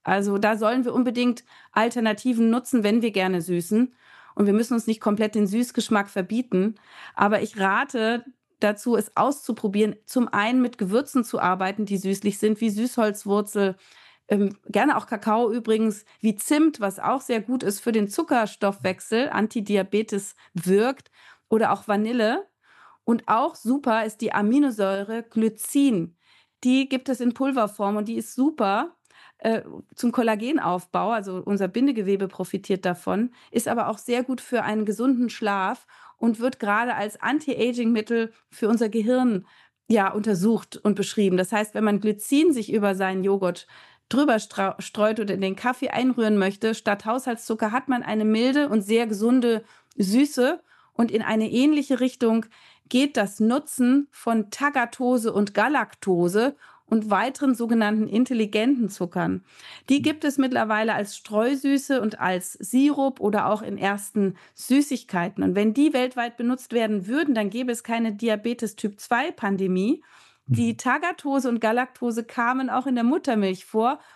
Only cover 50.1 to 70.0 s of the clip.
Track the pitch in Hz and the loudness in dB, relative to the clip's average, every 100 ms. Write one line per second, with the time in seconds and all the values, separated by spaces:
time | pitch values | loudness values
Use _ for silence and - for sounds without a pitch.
50.1 | 226 285 - 254 339 - _ _ - 233 | 4 2 2 0 0 -8 _ _ -2 0
51.1 | 220 - 220 220 233 285 294 277 247 254 | 0 0 0 0 2 4 4 0 0 0
52.1 | - 233 226 220 _ - _ _ 247 285 | 0 0 2 -2 _ -20 _ _ 0 2
53.1 | 269 196 - 220 262 294 - 247 269 285 | 0 -2 0 0 2 -2 0 2 4 0
54.1 | - - 226 208 - 285 285 233 - 247 | -6 -2 -2 -2 -4 -2 0 -2 -2 0
55.1 | 254 220 196 202 196 226 285 214 - - | 2 0 0 0 2 2 0 -2 -6 -2
56.1 | 175 175 196 247 285 - - _ 226 214 | 2 2 2 0 -2 -14 -20 _ -2 2
57.1 | 196 240 262 277 240 233 226 208 214 214 | 0 0 0 0 0 0 2 2 2 0
58.1 | 214 254 240 214 214 226 277 208 196 175 | 0 0 0 0 0 2 2 -2 -4 -6
59.1 | 180 170 185 - - - - - 277 269 | -2 -2 -4 -8 -20 -20 -20 0 2 2
60.1 | 311 302 277 262 247 220 214 220 175 202 | 0 -2 0 0 0 0 0 0 -2 -4
61.1 | - - 214 240 277 277 277 - 269 220 | -10 -4 0 0 0 2 0 2 0 0
62.1 | - 185 185 - - - 254 285 285 269 | -2 -2 -2 -6 -12 -2 2 4 4 0
63.1 | 262 208 208 120 208 220 202 190 202 202 | 0 -2 0 0 -2 -4 -4 -2 -2 -4
64.1 | 214 196 - - - - 269 285 254 - | -2 -2 -2 -14 -18 2 2 2 -4 -4
65.1 | 185 175 202 190 185 214 220 302 277 254 | -4 -4 -2 0 2 2 4 2 2 -2
66.1 | 254 233 240 240 254 - 233 220 208 185 | -2 -6 -4 -4 -4 -2 -2 0 -2 -2
67.1 | 269 311 226 202 220 254 233 - 226 226 | -2 0 0 0 -2 -4 -6 -4 -2 -2
68.1 | 208 233 214 220 240 220 - 214 202 - | -2 -2 0 -2 -4 -6 -6 -8 -8 -2
69.1 | 240 302 - 202 196 190 185 202 349 | -2 -2 -4 -2 0 0 0 0 -2